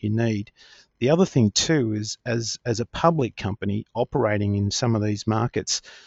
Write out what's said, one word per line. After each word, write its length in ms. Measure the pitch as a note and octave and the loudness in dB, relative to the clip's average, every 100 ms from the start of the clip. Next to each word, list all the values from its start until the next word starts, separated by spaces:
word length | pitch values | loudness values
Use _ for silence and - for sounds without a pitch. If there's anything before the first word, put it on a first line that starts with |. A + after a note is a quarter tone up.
you 100 | G#2+ | -2
need. 420 | A2 A#2 G#2+ G#2 _ - - _ - | 0 0 -2 -6 _ -20 -20 _ -2
The 100 | A#2+ | 2
other 160 | E3 F#3 | 2 2
thing 240 | C3+ G#2+ | 4 4
too 440 | - - D#3+ A2+ | 2 2 2 2
is, 220 | G#2+ G#2+ - | -2 -6 -8
as, 320 | B2 A#2+ A2+ - | -4 -4 -4 -6
as 140 | B2 A2 | -4 -4
a 80 | A#2+ | -4
public 500 | - E3 D#3+ A#2 - | 0 2 2 0 -2
company 480 | A2+ G#2 G2+ G#2 - | -6 -4 -4 -4 -4
operating 600 | A2+ B2+ D3 A2 G#2 G2+ | -4 -2 0 2 2 0
in 160 | G2+ G2+ | 0 0
some 240 | - B2 | 0 0
of 80 | A2 | 2
these 240 | G#2+ G#2 - | 0 -2 0
markets, 560 | G#2+ A#2+ G#2 - - - - | 0 0 -2 -4 -6 -8 -20